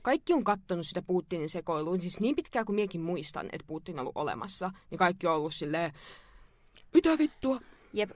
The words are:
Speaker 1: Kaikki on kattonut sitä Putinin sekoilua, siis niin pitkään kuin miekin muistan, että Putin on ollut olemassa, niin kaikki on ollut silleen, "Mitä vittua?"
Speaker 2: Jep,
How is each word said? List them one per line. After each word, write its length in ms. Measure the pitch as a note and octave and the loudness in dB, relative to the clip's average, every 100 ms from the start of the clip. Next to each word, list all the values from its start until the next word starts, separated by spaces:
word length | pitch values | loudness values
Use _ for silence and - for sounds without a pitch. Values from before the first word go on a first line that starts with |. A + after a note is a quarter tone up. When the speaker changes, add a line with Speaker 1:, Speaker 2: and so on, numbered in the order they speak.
Speaker 1:
Kaikki 300 | - D4+ - | 0 0 4
on 120 | E4+ | 2
kattonut 420 | G#3 G#3 - F3 D#3+ | 4 0 0 -4 -2
sitä 160 | - | -6
Putinin 480 | F#3 F3+ E3+ F3 D#3 | 0 0 0 -4 -4
sekoilua, 480 | F3 E3 E3 - F#3 | -4 -2 -2 0 0
siis 220 | F3 - | -2 0
niin 160 | A3 D4 | 0 0
pitkään 300 | F4 B3+ G#3+ | -2 -2 -2
kuin 100 | G3+ | 0
miekin 240 | G#3 F3 | 0 -2
muistan, 480 | E3 F3 D3 - - | -4 -4 -4 -8 -8
että 140 | D3 - | -10 -10
Putin 280 | D#3 - | -12 -10
on 60 | D#3 | -8
ollut 160 | B2+ - | -6 -4
olemassa, 540 | D3 F2+ F#3+ - F#3 F#3+ - | -4 -4 -6 -6 -6 -8 -8
niin 80 | - | 2
kaikki 280 | F#3 F3+ F3 | 2 4 2
on 80 | |
ollut 200 | D#3+ D3+ | 2 0
silleen, 380 | D#3 D3 D#3+ E3+ D3 - - - - - _ - - - | -4 -4 -2 -2 -6 -20 -20 -20 -20 -20 _ -20 -20 2
"Mitä 240 | D#4+ E4 D#4 | 4 6 4
vittua?" 420 | D4+ - C4 C4 - - - | 2 0 -2 -2 -4 -20 -8
Speaker 2:
Jep, 180 | G3+ G#3 | -2 -2